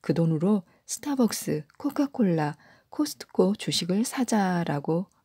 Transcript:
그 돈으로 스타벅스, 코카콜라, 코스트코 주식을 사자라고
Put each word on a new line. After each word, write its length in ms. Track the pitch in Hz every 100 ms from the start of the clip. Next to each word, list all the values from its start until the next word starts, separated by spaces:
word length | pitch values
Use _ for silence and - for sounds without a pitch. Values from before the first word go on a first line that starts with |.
그 140 | - 165
돈으로 480 | 165 160 175 214 - _ -
스타벅스, 760 | - 285 277 233 - - 151 - _
코카콜라, 800 | 294 277 277 - 202 165 147 151 - - _
코스트코 640 | - 302 - - - 185 208
주식을 480 | - 151 170 190 240
사자라고 1000 | - 240 220 190 180 165 147 143 165 190 _